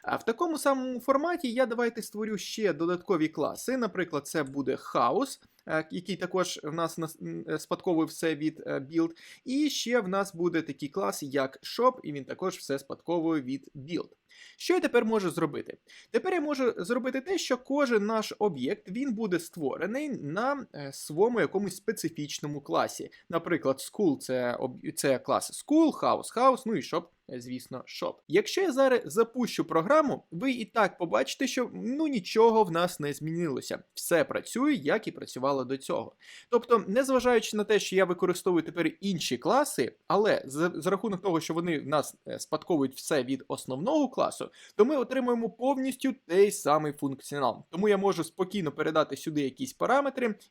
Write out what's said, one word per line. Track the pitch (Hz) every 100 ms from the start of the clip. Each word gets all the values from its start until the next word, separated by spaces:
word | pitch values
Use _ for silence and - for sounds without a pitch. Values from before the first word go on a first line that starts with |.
А | - 127
в | -
такому | 233 330 302
самому | 285 269 254 247
форматі | - 269 330 349 254
я | 233 247
давайте | 233 240 226
створю | - 208 220 202
ще | - - 208
додаткові | 147 170 175 - 175 156
класи. | 156 127 - - 262
Наприклад, | 220 185 170 147 -
це | 165
буде | 135 139 135 127
house, | - 151 120 175 269 - _ _ -
е, | 160 156
який | 185 180 180
також | 180 185 180 -
в | 151
нас | 165 165 -
нас, | 156 -
м, | 170 165 -
е, | 151
спадковує | - 170 190 160 156
все | - 165 151
від, | 156 151 151
е, | 143
build. | 139 165 165 165 - - -
І | 269 302
ще | - 233 247
в | 185
нас | 196 196 165
буде | 175 165
такий | 156 139 143
клас, | 190 202 190
як | 143 139 135 -
shop, | - - 247 254
і | -
він | 143 131
також | 127 185 175
все | - 139
спадковує | - - - 170 160 160
від | 127 139 - 147
build. | 135 175 - _ _ - - -
Що | -
я | 359
тепер | 302 240 220
можу | 220 185
зробити? | 156 160 120 - - _ - -
Тепер | 220 370
я | 359
можу | 294 269 254 -
зробити | 180 247 254 262
те, | 262 381
що | - 247
кожен | - 277 269 226 208
наш | 220 208 -
об'єкт, | 208 143 127 208 -
він | 208 277
буде | 208 220 170
створений | - 180 139 - 180 254 302
на, | 208 143 175 247 277 226 147
е, | 139
своєму | - - 151 226 233
якомусь | 147 190 202 -
специфічному | - 220 156 - 147 - 147 147
класі. | 147 165 113 - - - -
Наприклад, | 165 170 170 135 135
school — | - - 190 131
це | - 127 123
об-, | 120 127 - - -
це | 143 127
клас | - 110 - - -
school, | 311 320 -
house — | 131 110 - 226
house, | 262 254 226
ну | 190
і |
shop, | - 165 175 _ -
е, | 127
звісно, | 123 123 - 131 -
shop. | - 170 - -
Якщо | 170 214 -
я | 381
зараз | 254 269 240 -
запущу | 170 226 247 240 - -
програму, | 160 180 302 294 143 -
ви | 170 262
і | 247 214
так | 226 190 -
побачите, | 175 214 269 - 262
що, | 262 240
ну, | 185 208 277 311
нічого | 254 180 220 226 220
в | 196
нас | 165 180 -
не | 147
змінилося. | 139 156 165 170 123 - - -
Все | - - 165
працює, | 139 - - 226 294
як | 254 139 214 -
і |
працювало | - - 131 135 139 123
до | 135
цього. | - - 110 - - - -
Тобто, | 240 233 233 190
незважаючи | 226 269 254 247 240 226 214
на |
те, | 202 208
що | - 190
я | 180
використовую | 175 180 175 190 175
тепер | 160 175 160 -
інші | 196 175 - 117
класи, | 160 247 294 - 123 - -
але | 180 214 131 135
за, | 139 175 165
за | 170
рахунок | 190 226 180
того, | 196 165
що | -
вони | 165 175 147
в | 127
нас, | 151 - - -
е, | 113
спадковують | - 156 - 160 135 -
все | - 151
від | 123 135 -
основного | 135 - 131 208 302 277
класу, | - - - - - - -
то | 233
ми | 294
отримуємо | 240 262 247 233 226
повністю | - 254 262 262 262 269 - -
той | 180 202
самий | - 143 151 151
функціонал. | 143 139 139 - 143 127 110 -
Тому | 170 214
я | 196
можу | 196 165
спокійно | 156 - 185 208 156
передати | 147 156 156 143 139
сюди | 165 147
якісь | 135 - 131
параметри, | - 170 262 277 262 240 208 -